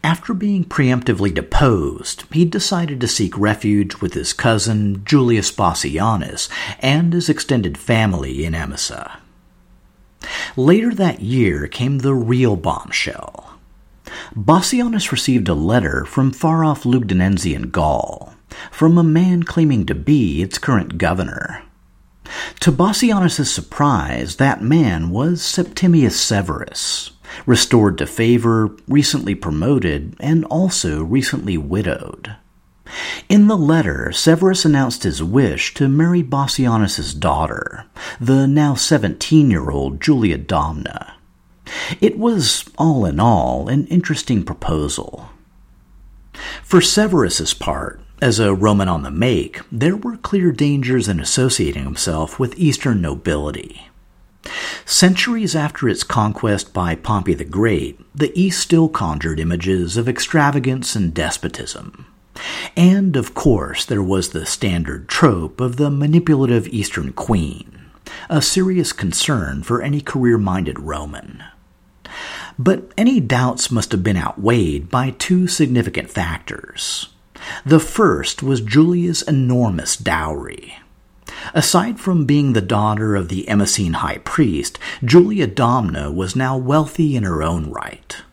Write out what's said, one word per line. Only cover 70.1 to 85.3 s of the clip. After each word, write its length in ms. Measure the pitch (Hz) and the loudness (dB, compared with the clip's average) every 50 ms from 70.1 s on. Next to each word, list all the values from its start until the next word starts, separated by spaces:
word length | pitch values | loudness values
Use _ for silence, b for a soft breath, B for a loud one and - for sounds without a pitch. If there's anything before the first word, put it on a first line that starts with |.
| - 135 123 120 117 110 101 95 92 95 90 73 - - | -4 2 4 4 4 4 2 0 0 -2 -2 -4 -6 -8
Roman. 640 | 73 76 71 76 73 73 71 71 - - - - - - _ _ _ _ _ _ _ _ _ _ B B B B B B B B B B B B | -10 -8 -8 -8 -10 -10 -12 -14 -16 -18 -20 -20 -20 -20 _ _ _ _ _ _ _ _ _ _ B B B B B B B B B B B B
But 340 | 123 185 190 - - - - | 2 2 2 2 -2 -10 -2
any 240 | - 220 247 269 226 | 2 2 4 4 4
doubts 500 | 135 107 127 123 127 127 - - - - | 2 2 2 2 2 0 0 -2 -4 -2
must 200 | 123 117 - - | 0 -2 0 0
have 100 | 117 95 | -2 -2
been 160 | 90 107 98 87 | 0 0 0 0
outweighed 720 | 69 - - - 98 110 120 120 95 80 73 71 73 85 | -2 -4 -6 -2 0 2 2 2 2 0 -2 -4 -6 -2
by 200 | - 123 127 135 | -2 -2 -2 -2
two 380 | 131 - - - 185 180 180 175 | -4 -6 -2 0 2 2 2 0
significant 640 | - - 156 127 123 120 110 95 87 - - - | 0 0 0 2 2 0 0 0 -4 -6 -8 -6
factors. 960 | - 104 87 82 80 - - - - - - - - - - - - - - - _ _ _ _ B B B B B B B | -4 -4 -4 -4 -6 -8 -10 -12 -14 -14 -14 -16 -12 -10 -8 -8 -8 -8 -10 -14 _ _ _ _ B B B B B B B
The 160 | 135 156 160 | 4 4 4
first 600 | 156 - - - 214 165 90 71 - - - - | 4 2 0 2 2 2 2 0 -2 -6 -6 -4
was 180 | 135 131 135 120 | -2 -2 -2 -2
Julia's 600 | 110 107 107 147 160 170 175 175 170 175 170 - | -2 2 4 4 6 6 4 0 0 0 -2 -4
enormous 760 | - - 156 135 131 123 123 123 123 110 92 80 - - - | -2 0 0 2 2 2 2 2 2 2 0 -2 -4 -6 -6
dowry. 800 | - - - 82 - 76 78 76 71 - - - - - - - - - _ _ _ _ _ _ _ _ B B B B B B | -4 -2 -2 -2 -2 -2 -4 -6 -8 -10 -12 -14 -16 -18 -20 -20 -20 -20 _ _ _ _ _ _ _ _ B B B B B B
Aside 440 | 160 - - - 175 208 240 226 - | -2 0 2 2 2 0 0 -6 -6
from 280 | - 190 180 165 147 | -2 0 2 2 2
being 260 | 123 143 147 143 139 | 4 2 2 4 4
the 80 | 120 110 | 2 2
daughter 560 | 95 92 117 104 107 107 107 104 110 110 104 | 0 0 0 0 2 0 0 0 0 0 0
of 120 | 98 92 85 | 0 -2 -4
the 180 | 98 92 - - | -6 -6 -4 0
Emesene 460 | 107 104 101 95 - - 98 85 82 | 2 2 2 2 0 -2 -2 -2 -2
high 240 | - - - - - | -4 -4 -6 -6 -8
priest, 600 | - - - - 151 110 82 - 117 - - B B B B B | -10 -6 0 0 2 2 2 -2 -4 -6 -10 B B B B B
Julia 440 | 135 117 127 175 180 208 | 0 6 8 8 8 6